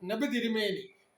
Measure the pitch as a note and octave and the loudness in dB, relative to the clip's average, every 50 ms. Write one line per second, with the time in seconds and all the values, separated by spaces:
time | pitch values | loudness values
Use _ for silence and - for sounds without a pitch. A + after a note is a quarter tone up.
0 | F3+ F#3 G#3+ A3 C#4 C#4 A#3 A#3+ A3 A3+ A3+ A3 G#3+ G3 F#3+ G3 - - - _ | -4 -2 0 0 0 0 0 2 2 2 2 2 2 0 0 -2 -6 -10 -16 _
1 | _ _ _ | _ _ _